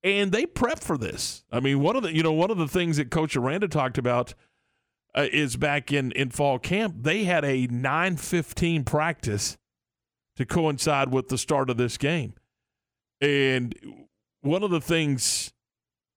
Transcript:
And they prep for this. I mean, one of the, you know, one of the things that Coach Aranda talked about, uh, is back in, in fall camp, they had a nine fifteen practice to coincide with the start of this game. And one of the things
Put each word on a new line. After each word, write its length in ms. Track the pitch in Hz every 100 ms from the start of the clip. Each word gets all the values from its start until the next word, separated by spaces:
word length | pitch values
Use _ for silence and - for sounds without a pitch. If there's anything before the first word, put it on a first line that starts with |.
And 300 | 185 202 202
they 140 | 202 339
prep 320 | - 240 320
for 180 | - 151
this. 480 | 107 - - - _
I 80 | 120
mean, 200 | 135 139
one 160 | 147 247
of 60 |
the, 120 | 196
you 80 | 160
know, 100 | 160
one 180 | 156 185
of 60 | 208
the 120 | 151
things 280 | 180 175 147
that 140 | 131
Coach 260 | 165 160 139
Aranda 320 | 123 170 208
talked 300 | 151 131 120
about, 340 | 123 123 123 - _ _ _ _ _ _ _
uh, 120 | - 143
is 280 | 147 147 120
back 340 | 147 147 131
in, 200 | 143 131
in 180 | - 135
fall 280 | - 143 127
camp, 360 | - 190 220 156
they 260 | 127 190
had 200 | 190 170
a 220 | 143 131 123
nine 500 | 120 131 151 185 170
fifteen 680 | - 170 151 - 175 165
practice 760 | 131 147 156 156 120 101 - - _ _ _ _ _ _ _ -
to 80 |
coincide 640 | - 180 160 139 - 143 135
with 200 | 131 127
the 80 | 127
start 320 | - 147 131
of 80 | 117
this 180 | 123 -
game. 380 | 139 170 110 - _ _ _ _ _ _ _ _
And 520 | 143 143 135 131 120 - - - - _ _ _
one 200 | 143 180
of 80 | 202
the 120 | 170
things 720 | 143 165 151 135 - - - _ _ _ _ _ _